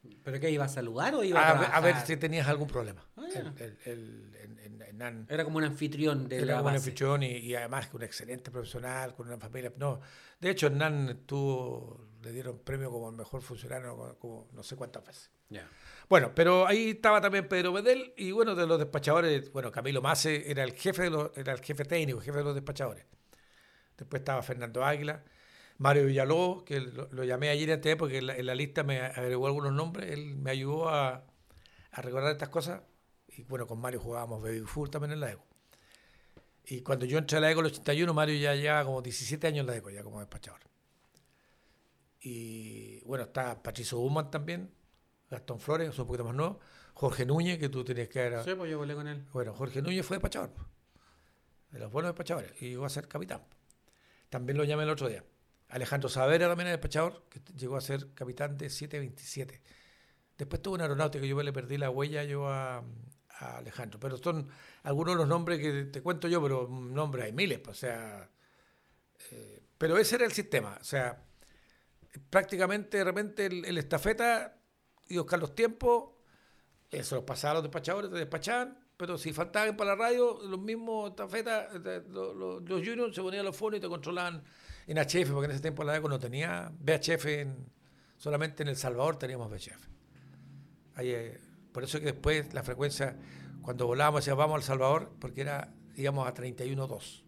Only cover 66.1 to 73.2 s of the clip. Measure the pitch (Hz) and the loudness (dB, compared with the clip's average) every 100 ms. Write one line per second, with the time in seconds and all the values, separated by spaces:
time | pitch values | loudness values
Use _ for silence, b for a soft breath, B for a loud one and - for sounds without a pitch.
66.1 | 160 175 175 143 131 123 127 123 135 151 | 0 2 2 4 0 -2 -6 -6 -2 -2
67.1 | 131 107 120 196 120 - 101 123 117 110 | -2 -4 0 0 0 -6 -8 -6 -6 -8
68.1 | 101 92 _ b b b b b b b | -14 -16 _ b b b b b b b
69.1 | _ - 120 107 - _ - 160 180 208 | _ -20 -18 -18 -20 _ -2 4 6 6
70.1 | 247 233 - 202 131 104 101 - 135 123 | 4 2 0 0 0 0 -8 -6 -2 -2
71.1 | 120 - b b b b b b b - | -6 -16 b b b b b b b -20
72.1 | - - 190 190 185 185 208 208 202 185 | -20 0 2 2 2 2 2 0 0 2
73.1 | 185 | 0